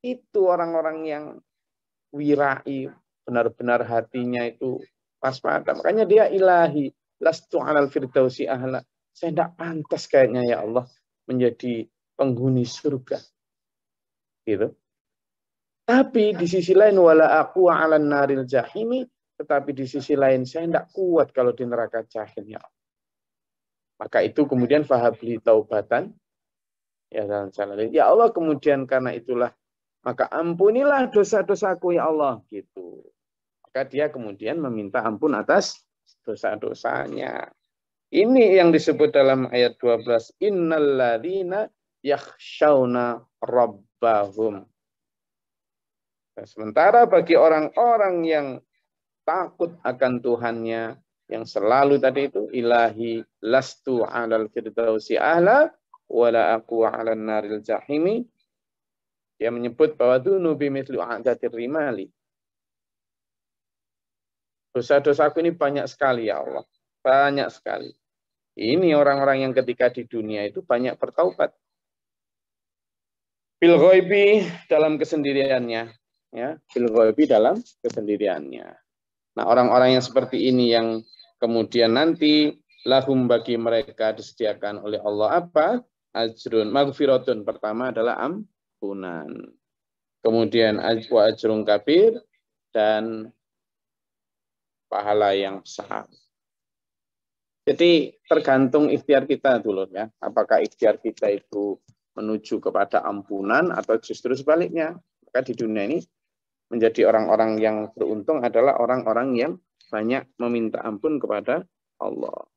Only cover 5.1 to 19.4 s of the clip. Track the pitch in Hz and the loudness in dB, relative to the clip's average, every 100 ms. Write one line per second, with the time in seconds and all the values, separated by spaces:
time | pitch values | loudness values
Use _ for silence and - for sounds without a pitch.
5.1 | _ 131 131 - 147 147 139 165 214 196 | _ -8 -4 -4 -2 -2 -2 0 0 4
6.1 | 214 202 190 185 175 165 147 135 _ _ | 4 4 2 4 4 2 0 -6 _ _
7.1 | _ 160 160 _ 156 135 151 139 147 135 | _ -2 -2 _ -6 0 0 2 -2 -2
8.1 | 135 127 127 - 127 131 131 _ _ _ | 0 0 -2 -6 -4 -6 -8 _ _ _
9.1 | _ 165 160 - - 165 160 151 175 - | _ -6 -4 -4 -6 -10 -10 -8 -8 0
10.1 | 143 127 123 120 98 107 120 127 _ _ | 2 2 2 -2 -2 -2 -6 -6 _ _
11.1 | _ - 127 123 117 123 117 110 _ _ | _ -8 0 0 -2 -8 -8 -10 _ _
12.1 | - 135 120 131 127 123 - 151 135 127 | -4 -2 0 0 0 -2 -6 -6 -6 -8
13.1 | 135 _ _ _ _ _ _ _ _ _ | -12 _ _ _ _ _ _ _ _ _
14.1 | _ _ _ - 98 110 _ _ _ _ | _ _ _ -6 -4 -4 _ _ _ _
15.1 | _ _ _ _ _ _ _ - 247 269 | _ _ _ _ _ _ _ 0 2 2
16.1 | 226 214 180 170 185 175 190 214 196 170 | 2 0 0 -2 -2 4 6 6 8 8
17.1 | 160 156 156 - 185 175 151 160 156 147 | 8 6 4 2 2 4 4 2 2 2
18.1 | 143 139 135 123 131 120 196 226 254 247 | 0 0 -2 0 -2 -2 -8 -4 -4 -6
19.1 | _ _ - | _ _ -16